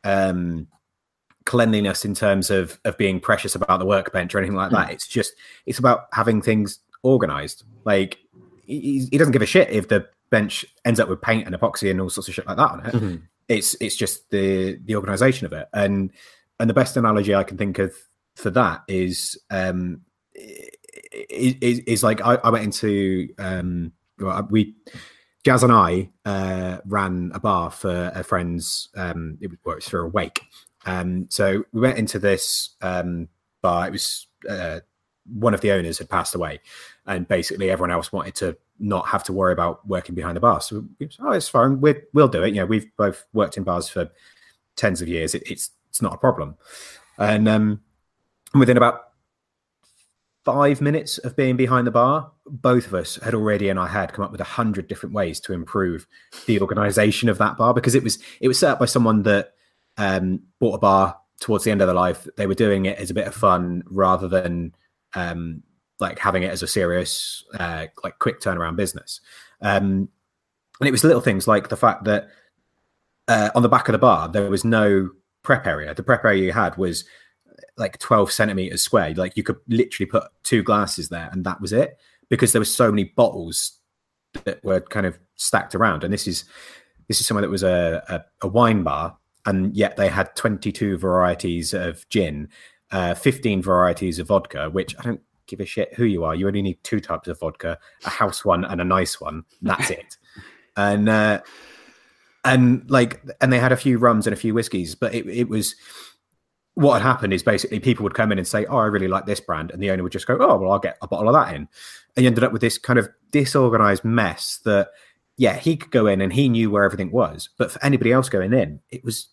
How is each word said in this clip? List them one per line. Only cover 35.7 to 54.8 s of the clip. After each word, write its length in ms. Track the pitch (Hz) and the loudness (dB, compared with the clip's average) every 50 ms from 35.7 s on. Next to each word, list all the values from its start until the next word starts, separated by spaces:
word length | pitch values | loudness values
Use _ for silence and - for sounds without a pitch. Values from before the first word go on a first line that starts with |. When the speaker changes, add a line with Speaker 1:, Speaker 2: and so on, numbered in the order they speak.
Speaker 1:
owners 280 | 101 95 85 82 80 - | 2 2 0 -2 -6 -8
had 100 | - _ | -8 _
passed 240 | - 90 85 - - | -4 -2 -2 -2 -4
away, 260 | 90 85 76 73 - _ - - - - - - _ _ | -4 -6 -6 -8 -14 _ -20 -20 -20 -20 -20 -20 _ _
and 220 | - 98 90 87 | -6 -6 -6 -2
basically 420 | _ 101 90 82 - 98 101 98 92 | _ -2 -2 0 -4 -6 -4 -2 -2
everyone 220 | 95 90 92 87 | 0 0 0 -2
else 200 | 87 85 85 - | -2 -4 -4 -6
wanted 220 | - 92 - 95 - | -8 -8 -8 -8 -8
to 220 | - 101 90 82 _ _ _ _ _ | -6 -6 -6 -6 _ _ _ _ _
not 280 | 104 101 98 92 - - | -4 -4 -2 -2 -2 -2
have 140 | - 98 - | -4 -4 -4
to 80 | - 92 | -4 -2
worry 200 | 95 95 90 90 | 0 0 0 2
about 340 | 85 85 87 82 - _ | 0 -2 -2 -4 -8 _
working 280 | 101 95 90 - - 90 | -4 -4 -4 -4 -6 -10
behind 200 | 87 80 85 82 | -8 -6 -6 -4
the 60 | 85 | 2
bar. 180 | 113 120 95 73 | 2 2 2 2
So 240 | - - 107 104 - - - _ | -4 -8 -10 -10 -12 -14 -14 _
we 80 | 143 | -14
said, 160 | 156 - _ 247 | -14 -12 _ -4
"Oh, 80 | 302 214 | -2 -2
it's 140 | 180 - | -2 -2
fine. 340 | - - 127 117 135 139 131 | 0 2 4 4 4 2 4
We're, 200 | 139 151 143 143 - _ - | 4 2 2 2 -4 _ 4
we'll 140 | 147 147 | 4 4
do 140 | 123 - 80 | 4 4 0
it." 80 | 90 110 104 | 0 0 0
You 60 | 101 | 0
know, 40 | 92 | 0
we've 240 | 92 110 107 104 _ _ | 0 0 -2 -2 _ _
both 280 | - 104 98 92 - - _ | 0 0 0 0 -6 -18 _
worked 260 | - 110 101 - - | 0 0 0 0 -2
in 60 | 104 95 | -6 -4
bars 240 | 92 87 87 85 - | -2 -2 -4 -4 -6
for 200 | - 95 85 80 _ _ _ _ _ _ _ _ _ _ _ _ _ | -6 -6 -6 -6 _ _ _ _ _ _ _ _ _ _ _ _ _
tens 280 | - - 104 92 82 90 | -2 0 0 0 -2 -4
of 40 | |
years. 280 | 82 85 82 80 80 - | -4 -4 -4 -4 -4 -6
It, 80 | - - | -6 -8
it's, 240 | - - - - - _ _ _ _ | -10 -10 -10 -10 -12 _ _ _ _
it's 120 | - - | -6 -4
not 140 | 107 92 - | -4 -4 -2
a 20 | |
problem. 380 | - - 131 - - 73 73 78 _ _ - - - - - - - _ _ _ - | 2 2 2 2 0 -8 -10 -12 _ _ -20 -20 -20 -20 -20 -20 -20 _ _ _ -2
And, 280 | 104 107 107 107 107 | 0 2 4 4 4
um, 340 | 107 110 107 107 107 104 104 _ _ _ _ _ _ _ _ _ _ _ _ _ - - | 4 4 4 4 2 0 -2 _ _ _ _ _ _ _ _ _ _ _ _ _ 2 4
within 200 | 139 127 117 127 | 6 6 8 8
about 260 | 120 120 120 - - - _ _ _ _ _ _ _ _ _ _ _ _ _ _ _ _ _ _ _ _ _ _ _ _ _ _ _ _ | 6 6 4 4 -2 -14 _ _ _ _ _ _ _ _ _ _ _ _ _ _ _ _ _ _ _ _ _ _ _ _ _ _ _ _
five 380 | 143 123 139 143 143 143 131 | -2 2 4 4 4 4 2
minutes 360 | 143 143 151 156 151 - - - | 0 0 0 0 -4 -6 -10 -8
of 160 | - 123 - | -8 -6 -2
being 200 | - 135 131 127 | 0 2 2 4
behind 300 | 123 131 123 127 127 120 | 2 4 4 4 2 2
the 60 | 120 | 2
bar, 400 | 110 120 120 131 147 156 - - _ _ _ | 4 4 4 4 2 0 -4 -8 _ _ _
both 400 | - 147 113 - 127 123 123 - | -18 -16 -2 2 4 4 4 2
of 80 | - 95 | 0 -4
us 220 | 90 80 - - | -4 -4 -6 -10
had 160 | - - 113 113 | -8 -4 -4 -2
already 340 | 110 107 107 104 101 104 98 | 0 0 0 0 0 0 0
in 80 | 95 | 0
our 100 | 92 90 | -2 -2
head 260 | 82 87 104 95 - - | -2 -2 -4 -4 -4 -6
come 120 | - 98 | -8 -8
up 60 | 90 | -8
with 100 | - - | -6 -10
a 40 | 90 | -10
hundred 420 | - - - 117 110 101 98 | -8 -4 -2 -2 -2 -2 -4